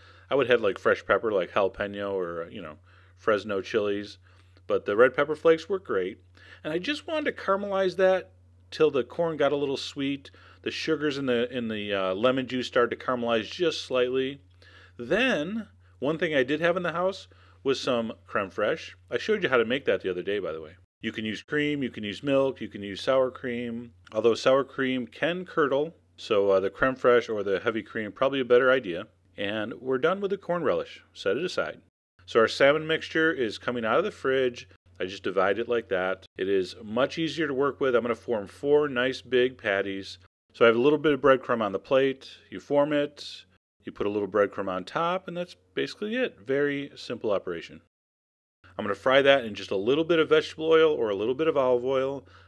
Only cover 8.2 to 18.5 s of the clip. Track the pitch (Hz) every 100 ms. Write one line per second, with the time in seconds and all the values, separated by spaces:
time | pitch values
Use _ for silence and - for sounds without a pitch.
8.2 | - - _ _ _ - 156 135 117 -
9.2 | 170 151 139 147 139 127 - 143 139 139
10.2 | - - - - - - - 151 151 139
11.2 | 135 120 120 127 117 107 104 98 95 95
12.2 | 123 131 123 131 117 131 120 - - 127
13.2 | 117 113 101 - 170 - - 127 127 131
14.2 | 131 139 _ _ - - - - 120 190
15.2 | 262 185 101 226 - _ _ _ 135 160
16.2 | 175 147 127 151 170 180 175 165 190 196
17.2 | - - - - 135 127 143 120 113 -
18.2 | - 110 98